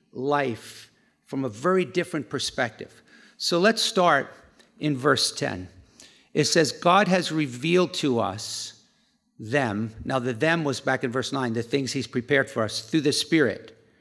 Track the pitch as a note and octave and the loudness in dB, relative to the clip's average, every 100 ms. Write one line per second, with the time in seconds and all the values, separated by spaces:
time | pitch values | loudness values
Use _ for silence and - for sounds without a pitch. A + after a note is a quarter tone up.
0 | _ - C3 C#3+ C3+ A2 - - - _ | _ -8 -2 0 0 -4 -10 -20 -20 _
1 | _ _ _ C#3 C3 G#2+ D#3 F#3 E3 F3+ | _ _ _ -6 -6 -2 0 0 0 -4
2 | F3 D#3+ C3 C3+ - - A#2+ - - - | -4 -6 -6 -6 -6 -4 -4 -4 -18 -18
3 | _ - - _ - F3 G3 A3+ - - | _ -20 -20 _ -2 2 4 2 0 2
4 | F3 C#3+ B2+ - - _ _ _ D3+ C3+ | 4 4 0 -12 -20 _ _ _ -2 0
5 | C#3 B2 - - C#3 F#2+ F2+ - - _ | 2 2 2 -2 -6 -6 -10 -16 -20 _
6 | - _ _ - D3 F3 D3 - F3 F#3 | -20 _ _ 0 2 4 2 2 4 4
7 | G3+ F#3 D#3 D#3 D3 B2 D3+ F3 F3+ - | 6 2 2 -2 -2 -2 2 4 2 0
8 | D3 A#2 G2 G2 - - - - _ _ | 0 2 0 -4 -8 -10 -12 -14 _ _
9 | _ _ _ _ A2 C#3 B2+ G2+ A2+ A2 | _ _ _ _ -4 0 0 -2 -4 -8
10 | - C3+ B2 A2+ D#3 E3+ D3 B2 - C3 | -4 -2 -2 -2 0 2 0 -2 -2 -2
11 | C3 B2 A#2 C3+ B2+ A2+ A#2 C#3+ C3 C#3 | -2 -2 -4 -2 -2 -2 -2 -2 -2 -4
12 | B2 C3 A#2 C#3+ C3+ - A2 - - E3 | -4 -6 0 0 2 -2 -2 -4 -2 0
13 | D3 - - E3 C3 F#2 - - _ _ | 2 0 0 2 2 0 -10 -20 _ _